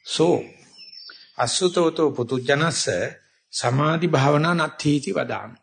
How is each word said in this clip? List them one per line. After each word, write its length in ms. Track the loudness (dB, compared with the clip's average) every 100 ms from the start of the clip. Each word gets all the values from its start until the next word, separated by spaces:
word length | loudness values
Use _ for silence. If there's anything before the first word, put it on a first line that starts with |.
| -8
සෝ 300 | 0 2 2 -2 -18 -20 -20 -20 -20 -20 -20 -20
අසුතෝතෝ 720 | -4 -2 0 0 2 0 2 -2
පුතුජනස්ස 760 | 0 -4 -4 0 2 2 0 -2 -2 -4 -8 _ _ _
සමාධි 560 | -4 0 2 2 2 2
භාවනා 460 | 4 4 4 2 0
නත්ථීති 540 | -2 -2 0 0 0
වදාමි. 460 | -4 -4 -6 -10 -18